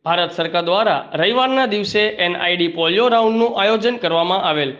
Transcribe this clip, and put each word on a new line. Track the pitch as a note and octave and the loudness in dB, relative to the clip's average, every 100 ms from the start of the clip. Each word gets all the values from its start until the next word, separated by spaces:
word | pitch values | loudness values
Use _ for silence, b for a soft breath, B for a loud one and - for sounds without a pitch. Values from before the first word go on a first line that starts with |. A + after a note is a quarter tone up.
ભારત | D#3+ E3+ E3+ E3+ | -2 0 -2 -2
સરકાર | E3 F3 E3+ | -2 -2 0
દ્વારા | F#3+ A3 D3 - | 2 2 0 -2
રવિવારના | D3+ F#3 B3 C4 C4 B3 | -2 0 2 2 2 0
દિવસે | G#3 G3 G#3+ G#3+ G#3 F3 | -2 -2 0 0 0 -2
એન | F3 | -2
આઈ | F3 F3 | -2 0
ડી | E3+ E3 | -2 0
પોલિયો | E3 F#3+ B3 | 0 2 2
રાઉન્ડનું | A#3 A3 A3+ A#3 A3+ | 4 2 2 0 0
આયોજન | G3+ A3 A#3 A#3+ | 0 2 0 -2
કરવામાં | E3+ E3 F3 F#3+ F3 | 0 0 0 0 0
આવેલ. | D3+ C3+ | -2 -2